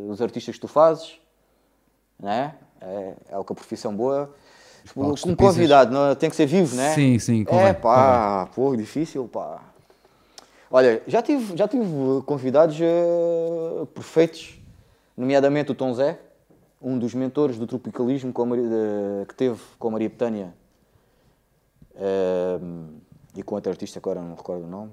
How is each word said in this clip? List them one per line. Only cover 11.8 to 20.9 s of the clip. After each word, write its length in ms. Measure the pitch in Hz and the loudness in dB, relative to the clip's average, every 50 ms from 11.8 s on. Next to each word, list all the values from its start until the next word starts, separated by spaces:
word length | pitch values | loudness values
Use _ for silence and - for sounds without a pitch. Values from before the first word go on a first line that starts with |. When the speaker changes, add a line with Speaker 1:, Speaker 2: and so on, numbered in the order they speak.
| 220 180 156 139 135 131 135 135 135 | -2 -2 -2 -2 0 0 0 -2 -2
Speaker 2:
convidados, 520 | - 147 135 127 131 123 147 170 160 151 156 | -4 -6 -4 -4 2 4 4 4 4 2 -2
eh, 1040 | 170 170 170 170 170 170 170 170 170 170 165 165 165 165 170 165 160 165 165 165 156 - _ | 0 0 0 0 0 0 0 0 0 -2 -2 -2 -4 -4 -6 -6 -8 -8 -8 -10 -10 -12 _
perfeitos, 680 | - - - - 160 165 165 - - - - - - - - - _ _ _ _ _ _ _ _ | -16 -18 -2 0 2 2 2 0 -8 -20 -20 -20 -20 -20 -20 -20 _ _ _ _ _ _ _ _
nomeadamente 560 | - 127 131 139 139 139 139 147 147 143 147 | -6 -4 0 2 4 4 4 2 0 -2 -4
o 40 | 120 | -4
Tom 180 | - 135 131 120 | -4 -4 -4 -2
Zé, 260 | 117 139 151 165 - - _ _ _ _ _ _ _ _ _ _ _ | -2 -2 -2 -2 -6 -14 _ _ _ _ _ _ _ _ _ _ _
um 160 | 139 127 131 | -8 -6 -4
dos 160 | 123 117 113 110 | -4 -4 -4 -4
mentores 440 | 127 131 127 123 147 147 139 120 | -6 -6 -4 -2 0 0 0 -2
do 80 | 110 117 | -4 -8
tropicalismo 680 | - - 117 - 113 - - 123 123 139 139 127 127 - | -8 -8 -8 -10 -10 -6 -4 -2 -2 -2 -4 -4 -6 -4
com 80 | - | -4
a 40 | 120 | -2
Maria, 200 | 123 120 123 120 | -2 -2 -2 -2
de, 580 | 113 113 110 110 107 104 104 101 101 101 98 98 | -2 -2 -2 -2 -2 -2 -4 -4 -4 -6 -6 -8
que 80 | - - | -10 -6
teve 240 | - 131 127 113 104 - - _ _ | -2 -2 -2 -2 -4 -12 -20 _ _
com 80 | - | -6
a 40 | 113 | -6
Maria 180 | 110 110 110 107 | -4 -2 -4 -4
Betânia, 440 | - - 123 117 110 104 95 87 - _ _ _ _ _ _ _ | -4 -4 -4 -4 -4 -6 -10 -12 -16 _ _ _ _ _ _ _